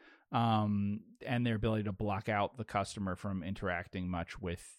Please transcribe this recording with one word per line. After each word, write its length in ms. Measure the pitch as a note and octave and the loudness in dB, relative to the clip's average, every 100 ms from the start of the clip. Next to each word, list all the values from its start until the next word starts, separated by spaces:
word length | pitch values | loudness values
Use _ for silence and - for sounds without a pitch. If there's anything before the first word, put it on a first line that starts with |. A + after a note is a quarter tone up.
| - - _ | -20 -20 _
um, 720 | A#2 A#2 A2 G#2+ G2+ G2+ G#2 - - - | 2 4 4 4 2 2 -2 -8 -12 -2
and 180 | B2 | 0
their 120 | A#2+ A2 | 2 2
ability 280 | A2+ A2 | 2 2
to 80 | G#2 | 0
block 360 | F#2+ G#2 G2 A2+ | 0 0 0 0
out 280 | G#2 G2 - | 2 0 -2
the 80 | |
customer 520 | G#2+ G2+ G2 A2+ F#2+ F2 | -2 -2 -2 -2 -2 -2
from 260 | G2+ F#2+ | -2 -2
interacting 640 | E2 G2+ F#2+ F2 - G2 F2+ | -4 -2 -2 -2 -4 -4 -2
much 320 | F2 E2+ - | -2 -4 -6
with 380 | F2+ E2+ - | -4 -6 -8